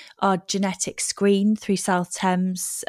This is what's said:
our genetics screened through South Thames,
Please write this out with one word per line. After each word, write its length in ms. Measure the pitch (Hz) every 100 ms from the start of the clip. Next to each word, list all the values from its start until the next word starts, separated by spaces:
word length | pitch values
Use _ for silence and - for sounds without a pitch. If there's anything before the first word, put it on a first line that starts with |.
| - -
our 180 | 196 185 -
genetics 580 | 196 190 180 - - -
screened 540 | - 202 196 202 214
through 180 | - 190
South 360 | - 180 175
Thames, 680 | - 190 185 185 180 - -